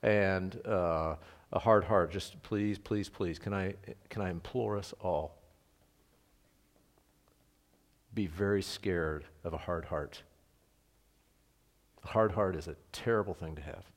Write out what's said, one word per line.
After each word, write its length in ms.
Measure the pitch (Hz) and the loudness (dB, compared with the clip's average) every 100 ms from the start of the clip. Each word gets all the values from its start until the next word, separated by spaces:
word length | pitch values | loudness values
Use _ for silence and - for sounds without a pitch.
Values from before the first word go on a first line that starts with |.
And, 600 | 113 104 95 95 92 101 | 6 6 4 2 -2 -6
uh, 520 | - 101 87 82 80 76 - - - | -2 2 2 2 0 -4 -10 -20 -4
a 80 | - | 0
hard 260 | 117 107 90 | 6 6 6
heart, 260 | 104 85 | 4 4
just 320 | 92 - - | -2 -8 -14
please, 340 | - 104 104 95 | -4 -2 0 -4
please, 320 | - 107 98 | -4 -4 -4
please, 300 | - 90 82 | -4 -4 -4
can 140 | 104 | -4
I, 200 | 98 95 98 - - _ | -2 -2 -6 -14 -16 _
can 120 | - | -6
I 80 | 95 | -4
implore 480 | 85 - 127 110 104 | -4 -6 -4 -2 -4
us 160 | 95 - | -6 -6
all? 400 | 92 80 78 - - _ _ _ _ _ _ _ _ _ _ _ _ _ _ _ _ _ _ _ _ _ _ _ _ _ _ | -2 -2 -4 -12 -20 _ _ _ _ _ _ _ _ _ _ _ _ _ _ _ _ _ _ _ _ _ _ _ _ _ _
Be 140 | 104 95 | -2 -2
very 340 | 82 101 101 | 2 2 4
scared 640 | 95 - 101 87 80 76 73 - | 0 -4 0 0 0 -2 -8 -10
of 100 | 85 | -6
a 40 | 80 | -6
hard 280 | - 87 - | -4 -4 -2
heart. 360 | 80 73 - - _ _ _ _ _ _ _ _ _ _ _ _ _ _ _ _ _ | -4 -4 -12 -20 _ _ _ _ _ _ _ _ _ _ _ _ _ _ _ _ _
A 40 | - | -2
hard 240 | 113 110 | 2 4
heart 220 | 95 95 85 | 4 0 0
is 120 | 76 | -6
a 80 | 76 - | -12 -14
terrible 420 | - - 113 98 | -6 0 0 0
thing 220 | 87 80 80 | -6 -8 -10
to 60 | |
have. 220 | 71 87 - | -12 -14 -16